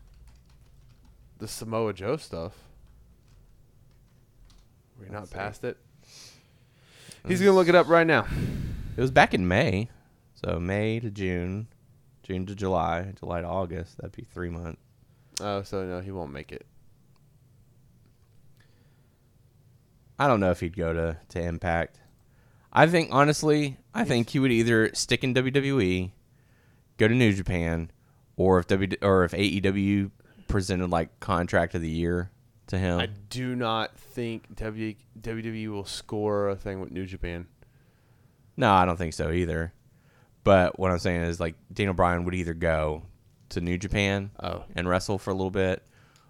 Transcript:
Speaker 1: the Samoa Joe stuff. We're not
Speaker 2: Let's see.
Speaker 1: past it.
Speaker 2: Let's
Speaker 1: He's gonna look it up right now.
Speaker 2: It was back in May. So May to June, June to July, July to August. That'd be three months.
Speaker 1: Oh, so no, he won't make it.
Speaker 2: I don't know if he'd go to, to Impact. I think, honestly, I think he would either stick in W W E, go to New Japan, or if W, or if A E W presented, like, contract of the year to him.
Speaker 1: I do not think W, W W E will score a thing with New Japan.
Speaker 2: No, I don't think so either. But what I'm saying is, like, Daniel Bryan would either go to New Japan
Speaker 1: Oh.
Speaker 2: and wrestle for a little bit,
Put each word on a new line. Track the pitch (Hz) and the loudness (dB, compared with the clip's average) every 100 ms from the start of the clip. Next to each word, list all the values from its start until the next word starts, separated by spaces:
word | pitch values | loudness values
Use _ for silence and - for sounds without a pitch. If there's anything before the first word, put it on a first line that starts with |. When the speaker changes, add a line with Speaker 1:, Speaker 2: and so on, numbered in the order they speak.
| - - - - - - - - - - - - - - | -20 -20 -20 -20 -20 -20 -20 -20 -20 -20 -20 -20 -20 -16
Speaker 1:
the | 107 | -14
Samoa | - 113 113 113 | -12 -6 -4 -2
Joe | 92 98 151 | -4 -6 -6
stuff. | - 82 85 - - - - - - _ _ - - - - - - _ _ _ _ _ - - - _ _ 120 | -6 -10 -10 -12 -20 -20 -20 -20 -20 _ _ -20 -20 -20 -20 -20 -20 _ _ _ _ _ -20 -20 -20 _ _ -20
We're | 98 | -14
not | 101 | -14
Speaker 2:
Let's | 95 | -12
see. | 101 | -8
Speaker 1:
past | 101 - 123 | -8 -8 -10
it. | - _ _ - - - - _ _ _ _ _ - - - | -10 _ _ -20 -20 -20 -20 _ _ _ _ _ -20 -20 -12
Speaker 2:
Let's | - | -4
Speaker 1:
He's | 180 | 2
gonna | 196 | 6
look | 190 170 | 6 8
it | 175 | 6
up | 147 | 8
right | 170 165 | 6 6
now. | 139 104 - - - - - - - | 4 2 -4 -4 -6 -6 -8 -8 -2
Speaker 2:
It | |
was | 127 | 2
back | 135 214 | 6 6
in | 131 90 | 4 2
May. | 95 147 98 113 - _ _ _ _ | 4 2 0 -4 -8 _ _ _ _
So | 90 87 | -6 -4
May | 87 101 110 113 | -2 -2 -2 -4
to | 117 | -6
June, | 101 95 90 90 98 113 _ _ _ _ _ | -6 -4 -2 -4 -6 -10 _ _ _ _ _
June | - 92 92 | -8 -6 -6
to | 98 | -4
July, | 95 90 82 85 95 98 | -2 0 0 -2 -6 -10
July | - 87 | -8 -6
to | 85 | -4
August. | 90 90 87 82 - | -4 -4 -6 -10 -12
That'd | 90 - | -16 -14
be | |
three | - - 107 | -16 -10 -8
months. | 85 85 - _ _ _ _ _ - | -8 -10 -14 _ _ _ _ _ -10
Speaker 1:
Oh, | 104 98 | -6 -6
so | 98 98 92 | -6 -6 -6
no, | 90 | -8
he | 95 | -8
won't | 95 76 | -10 -10
make | 69 76 | -12 -14
it. | - - _ - _ _ _ _ _ _ _ _ _ _ _ _ _ _ _ - - _ _ _ _ _ _ _ _ _ _ _ _ _ _ _ - | -16 -18 _ -20 _ _ _ _ _ _ _ _ _ _ _ _ _ _ _ -20 -20 _ _ _ _ _ _ _ _ _ _ _ _ _ _ _ -2
Speaker 2:
I | 139 | 2
don't | 113 | 4
know | 95 | 4
if | 90 | 2
he'd | - 90 | -2 -4
go | 82 | -2
to, | 82 82 80 - | 0 -2 -4 -10
to | 90 | -6
Impact. | 85 85 90 82 80 - - _ _ _ _ _ - | -6 -4 -2 -2 -2 -8 -20 _ _ _ _ _ -2
I | - 156 | 4 6
think, | 175 - | 4 2
honestly, | 131 147 147 151 151 147 131 _ | 4 4 4 2 2 0 -6 _
I | 220 | -4
think | 233 120 113 | 0 0 0
he | 147 | 2
would | 131 | 2
either | 113 113 113 110 | 4 4 4 2
stick | - - 123 | 0 -2 0
in | 131 | 0
W | 123 131 | 0 0
W | 139 139 135 | 0 0 2
E, | 92 92 90 - _ _ _ _ _ _ _ - | 2 0 -2 -10 _ _ _ _ _ _ _ 0
go | 110 | 2
to | |
New | 123 117 | 4 4
Japan, | 98 92 90 85 82 80 - _ _ _ - | 2 0 -2 0 -2 -6 -12 _ _ _ 0
or | 92 92 | 4 4
if | 87 | 4
W, | 98 95 - | 0 0 0
or | 101 95 | 2 4
if | 87 | 4
A | 85 | 2
E | 101 92 | 0 2
W | 98 98 98 101 98 - - - - | 0 2 2 2 0 -6 -20 -14 -4
presented, | 104 92 92 90 | -2 0 -2 0
like, | 85 82 - | -2 -2 -8
contract | - 87 87 98 85 87 | -4 -2 0 0 0 -2
of | |
the | 82 | -4
year | 80 85 87 90 _ _ _ - | -2 0 -2 -4 _ _ _ -6
to | 92 | -2
him. | 92 87 | 0 0
Speaker 1:
I | 101 101 - | -4 -8 -12
do | 123 127 123 | -8 -6 -4
not | 117 113 107 - | -2 -2 -4 -10
think | - - 117 113 - 104 | -16 -8 -6 -8 -12 -10
W, | 110 110 110 104 _ 113 | -8 -6 -8 -10 _ -16
W | 113 113 | -10 -8
W | 113 | -8
E | 110 107 | -8 -8
will | 101 95 | -8 -10
score | - - 107 107 101 101 | -12 -8 -2 0 0 0
a | 98 | -2
thing | 104 95 | -6 -8
with | 92 | -8
New | 87 95 | -8 -8
Japan. | 92 90 85 87 _ _ _ _ _ _ _ _ _ _ - | -8 -8 -8 -10 _ _ _ _ _ _ _ _ _ _ 0
Speaker 2:
No, | 123 | 6
I | 95 90 | 6 6
don't | 85 | 2
think | 85 | -4
so | - 80 | -4 -2
either. | 87 85 80 85 - _ _ _ _ _ _ | 0 0 -2 -4 -10 _ _ _ _ _ _
But | 107 95 90 - | 6 6 6 2
what | 92 | 0
I'm | 87 | 0
saying | 98 87 | 0 -2
is, | 85 85 | -2 -4
like, | 82 - - | -6 -8 -12
Daniel | 98 101 | -4 -2
Bryan | 90 87 87 87 | 2 2 2 -2
would | 90 | -4
either | 85 | -4
go | 82 85 80 78 76 - - _ _ - | -2 0 2 0 -4 -10 -20 _ _ -12
to | 92 | -6
New | 85 87 | -4 -4
Japan | 104 107 98 98 98 - | -2 0 0 0 -6 -10
Speaker 1:
Oh. | 90 87 - 87 | -10 -10 -10 -4
Speaker 2:
and | 90 | 0
wrestle | 92 - 95 | 0 0 -4
for | - | -4
a | |
little | 95 95 | -4 -2
bit, | 95 92 92 _ _ _ _ | 0 0 -2 _ _ _ _